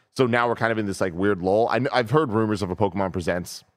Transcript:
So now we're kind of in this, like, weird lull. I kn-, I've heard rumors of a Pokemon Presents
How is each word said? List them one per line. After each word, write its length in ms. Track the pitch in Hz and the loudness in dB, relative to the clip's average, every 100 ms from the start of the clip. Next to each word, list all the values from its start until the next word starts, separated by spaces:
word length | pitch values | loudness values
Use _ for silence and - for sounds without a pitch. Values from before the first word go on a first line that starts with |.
| _ - | _ -2
So 100 | 127 | 2
now 220 | 120 120 | 2 0
we're 80 | 113 | 0
kind 160 | 113 | 0
of 60 | 110 | 0
in 80 | 104 | -2
this, 160 | 92 | -2
like, 120 | 95 | -4
weird 280 | 82 101 98 | 0 0 2
lull. 260 | 92 104 117 | 2 2 2
I 100 | 113 | 0
kn-, 100 | 127 | 0
I've 200 | 123 113 | 0 2
heard 200 | 151 151 | 0 2
rumors 300 | 107 110 104 | 0 0 -2
of 80 | 95 | -2
a 60 | 90 | 0
Pokemon 340 | 101 92 95 | 0 0 -2
Presents 540 | 92 87 87 85 - _ | -2 -2 -4 -6 -14 _